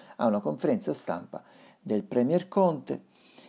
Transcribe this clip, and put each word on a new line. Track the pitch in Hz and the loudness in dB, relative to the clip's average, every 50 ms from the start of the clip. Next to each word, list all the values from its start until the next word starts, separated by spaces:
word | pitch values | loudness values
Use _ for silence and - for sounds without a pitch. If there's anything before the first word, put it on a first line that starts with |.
| - - - | -20 -16 -6
a | - - | -2 0
una | 117 - 208 | 2 2 2
conferenza | - 147 151 - - 156 127 - - - 147 | 0 -2 -4 -2 0 0 0 0 0 -2 -4
stampa | - - - 87 - - - - - - - - - - - - _ | -4 -4 -4 -6 -6 -6 -10 -14 -14 -16 -18 -20 -20 -20 -20 -20 _
del | - - 110 104 101 | -6 -2 -2 -2 -2
Premier | - - 123 120 131 165 180 170 - | 0 0 2 2 4 2 0 0 0
Conte. | - 202 190 175 156 135 135 - 135 - - _ _ _ - - - - - | 2 2 4 4 2 0 -4 -6 -8 -8 -10 _ _ _ -20 -20 -20 -20 -20